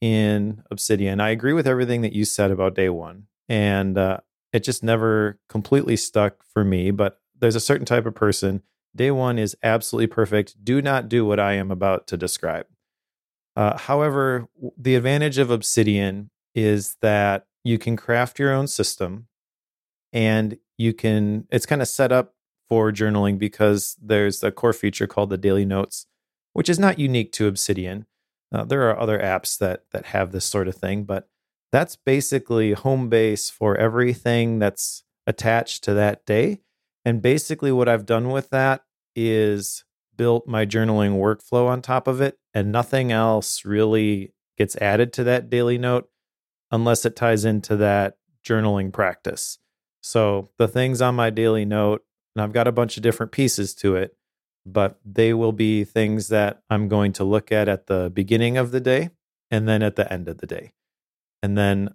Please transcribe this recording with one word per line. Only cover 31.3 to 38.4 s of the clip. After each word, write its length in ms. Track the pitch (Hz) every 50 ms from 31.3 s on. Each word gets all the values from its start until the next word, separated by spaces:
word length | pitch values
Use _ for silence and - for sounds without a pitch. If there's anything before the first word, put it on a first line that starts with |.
| _ _ _ _ _ _ _ _ -
that's 240 | 131 160 175 -
basically 760 | - - 135 135 139 139 - 139 135 127 - 120 113 110 107 101
home 360 | - - 135 135 131 127 117
base 400 | 113 113 110 110 107 101 - -
for 260 | - - 110 107 101 -
everything 800 | 110 113 110 120 123 123 120 120 - 120 117 117 117 117 113 110
that's 440 | 104 101 - - - - - - _ _ _ _ -
attached 560 | - 107 - - 117 113 117 117 - - - -
to 100 | - 101
that 320 | 104 104 104 101 - _
day. 340 | - 104 107 123 - 208 196 _ _ _ _ _ _ _ _ -
And 160 | 123 117 113 101
basically 500 | 123 135 151 - - 160 151 - 139 131
what 160 | 123 123 120
I've 160 | 117 113 104
done 240 | 98 117 113 117 127
with 220 | 131 139